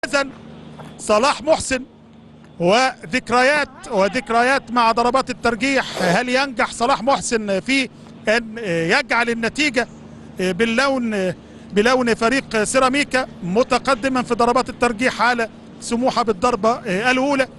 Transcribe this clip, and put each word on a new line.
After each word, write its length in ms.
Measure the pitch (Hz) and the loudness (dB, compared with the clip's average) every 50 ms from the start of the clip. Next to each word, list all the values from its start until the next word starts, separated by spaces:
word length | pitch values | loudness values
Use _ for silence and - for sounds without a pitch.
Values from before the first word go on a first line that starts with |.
| - 277 | -8 -2
إذن 200 | - 285 277 277 - - - - - - - - - - - - - - | -2 -2 -2 -2 -8 -18 -20 -20 -20 -20 -20 -20 -20 -20 -20 -20 -18 -16
صلاح 420 | - - 214 214 233 285 285 - | -2 2 2 4 4 2 0 0
محسن 420 | 220 302 320 - - - 269 254 262 - - - - - - - - - - - - - - - | 2 0 2 2 2 -2 -4 -4 -4 -8 -18 -20 -20 -20 -20 -20 -20 -20 -20 -20 -20 -20 -8 -2
وذكريات، 1080 | 170 175 196 233 262 262 - - - 160 160 254 247 - 226 247 254 262 294 302 285 - 269 302 - - | 2 4 4 4 4 2 0 -4 -12 -4 -4 -4 -2 0 2 4 4 4 4 2 0 -4 -6 -16 -12 -4
وذكريات 800 | 254 196 190 202 185 254 247 - 226 233 240 247 269 269 233 - | 0 2 2 2 0 -2 -4 0 2 2 4 4 2 0 -2 -2
مع 200 | 226 247 233 226 | 0 2 2 2
ضربات 380 | 226 233 233 240 240 269 262 - | 2 2 2 2 2 0 0 -2
الترجيح. 560 | 254 - - 240 240 214 220 269 277 254 226 - - - | -6 -2 -2 -2 0 0 0 0 0 0 0 -2 -4 -2
هل 280 | 185 180 170 202 247 247 | 0 2 2 2 0 2
ينجح 420 | 247 254 277 277 254 214 247 214 | 0 0 0 0 0 -2 -2 -2
صلاح 320 | - - 233 240 277 - 214 | -2 -2 0 0 0 0 2
محسن 560 | 262 277 - - - 247 226 214 202 196 190 | 0 0 0 0 -2 -4 -2 -2 -2 -2 -2
في 300 | 180 - 262 269 262 - - - - - - - - - | -2 0 0 0 0 -2 -6 -16 -20 -20 -20 -8 -2 0
أن 300 | 214 233 233 226 214 226 226 | 0 0 0 -4 -12 -10 -6
يجعل 640 | 202 170 165 165 165 202 269 285 214 262 233 240 233 | -4 -2 -2 0 2 0 0 0 0 0 0 0 0
النتيجة 580 | 233 233 226 226 - - 302 302 233 254 233 - - - - - - - - - - - | -2 -2 -2 -4 -2 0 -2 0 0 0 -2 -2 -6 -20 -20 -20 -20 -20 -20 -20 -8 -4
باللون، 920 | 190 185 185 175 - 160 226 233 269 277 269 262 240 226 214 202 190 185 175 - - - - - - - - | -2 -2 0 0 0 0 2 2 2 2 0 0 -2 -2 -2 -2 -2 -2 -4 -6 -12 -20 -20 -20 -18 -4 0
بلون 400 | 190 208 233 262 262 254 240 220 | 2 4 4 4 2 2 2 0
فريق 500 | - 226 226 254 277 - - - 220 208 | 2 2 0 0 0 -2 -2 -2 -2 -2
سيراميكا 640 | 196 - 269 262 254 254 285 285 - - 254 262 - - - - | 2 2 2 2 2 2 0 -2 0 0 -2 -2 -2 -8 -10 -8
متقدما 800 | 170 180 214 254 247 254 240 - - 269 254 202 269 262 254 | -2 0 0 2 2 0 -2 2 0 -2 0 0 -2 0 -2
في 120 | 240 - 240 | -2 -2 0
ضربات 360 | 202 233 233 240 254 240 - | 2 2 2 2 2 0 -2
الترجيح 520 | 247 - - 240 240 196 262 254 - - | -2 -2 -2 -2 0 0 0 -2 0 2
على 280 | 208 240 247 240 226 214 - - - - - - | 2 2 2 0 -2 -6 -6 -16 -20 -20 -20 -16
سموحة 420 | - - 233 226 247 262 - 226 240 | -6 -4 -2 0 0 0 2 0 0
بالضربة 560 | 220 220 180 175 247 247 220 190 220 240 - - 233 180 185 220 254 | 0 0 0 0 0 0 2 2 0 0 0 -2 -4 -4 0 0 2
الأولى 360 | 254 254 262 285 285 269 262 240 - | 2 2 2 0 0 0 -2 -4 -4